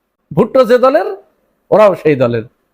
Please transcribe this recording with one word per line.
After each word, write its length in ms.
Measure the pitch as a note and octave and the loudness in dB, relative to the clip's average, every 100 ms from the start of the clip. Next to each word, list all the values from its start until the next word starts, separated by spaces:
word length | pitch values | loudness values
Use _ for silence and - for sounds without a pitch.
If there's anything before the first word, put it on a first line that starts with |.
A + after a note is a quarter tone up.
| _ _ _ | _ _ _
ভুট্টো 320 | C#3+ A3 C4 | -4 0 0
যে 140 | A3+ B3 | 2 2
দলের, 280 | C4 D#4 G#4 F#4+ _ _ _ _ - | 2 0 -4 -10 _ _ _ _ -2
ওরাও 240 | F#3 G#3 | 2 2
সেই 220 | F3 D#3 C3+ | 2 -2 0
দলের। 260 | A#2+ A#2 A2+ _ _ | -2 -4 -8 _ _